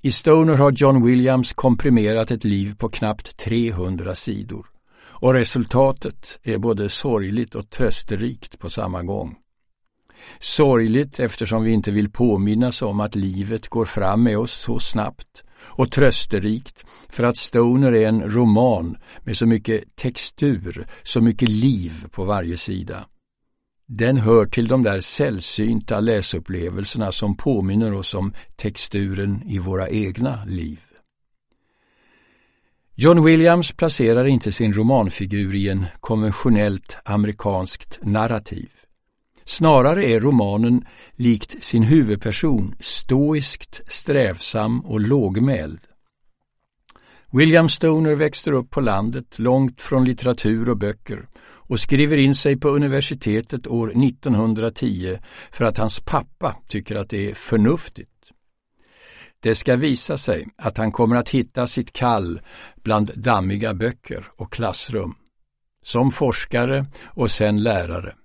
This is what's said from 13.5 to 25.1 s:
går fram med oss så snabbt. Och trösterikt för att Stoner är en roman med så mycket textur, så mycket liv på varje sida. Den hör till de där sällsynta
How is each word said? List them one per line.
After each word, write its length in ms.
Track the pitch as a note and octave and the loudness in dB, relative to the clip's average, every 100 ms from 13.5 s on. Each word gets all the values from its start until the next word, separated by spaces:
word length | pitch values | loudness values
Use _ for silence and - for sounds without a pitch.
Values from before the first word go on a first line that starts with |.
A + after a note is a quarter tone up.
| A2 - | -6 -6
går 160 | A2+ | -4
fram 380 | A2 - F#2+ G#2 | -2 0 0 2
med 160 | A#2 G#2 | 2 2
oss 140 | B2 | -2
så 260 | - - A2+ | -6 -4 -2
snabbt. 640 | - A2+ G#2+ - - - - _ | 0 -2 -4 -10 -20 -20 -20 _
Och 340 | - - B2+ | -16 -2 0
trösterikt 920 | - C3+ - - G2+ G2+ A2 - - - - - | 6 6 4 0 0 0 -4 -6 -20 -20 -20 -14
för 160 | - | -2
att 120 | A#2+ A#2+ | 0 0
Stoner 560 | - A#2+ A#2+ B2+ C#3 | 0 2 4 4 4
är 160 | A#2 A2 | 4 4
en 140 | A2+ | 2
roman 720 | G#2 G#2+ A#2+ G#2+ B2 G#2 E2 - - - | 0 2 4 6 4 2 -4 -10 -16 -16
med 120 | - A2 | -8 0
så 100 | A#2 | 2
mycket 500 | A2+ A2+ A2 - - | 2 0 -4 -4 -8
textur, 880 | B2+ B2 - - C#3+ A2 F#2 E2 - - | -8 -6 -10 -2 -2 -2 -6 -12 -14 -16
så 180 | - B2 | -4 2
mycket 280 | A#2 G#2+ A#2 | 2 4 2
liv 580 | G#2+ B2+ A2+ F2 D#2+ E2 | 4 2 2 -4 -10 -14
på 120 | - | -8
varje 320 | F#2+ G2+ E2+ F2 | -4 -2 -4 -8
sida. 500 | - G2 - F#2+ - _ _ _ _ _ _ _ _ | -8 -8 -8 -12 -16 _ _ _ _ _ _ _ _
Den 280 | A2 A#2 C3 | -2 0 2
hör 300 | A2 A2+ G2+ | 6 6 4
till 220 | - A2+ | 0 2
de 140 | C3 | 2
där 180 | A2+ G2 | 2 0
sällsynta 1000 | - | -4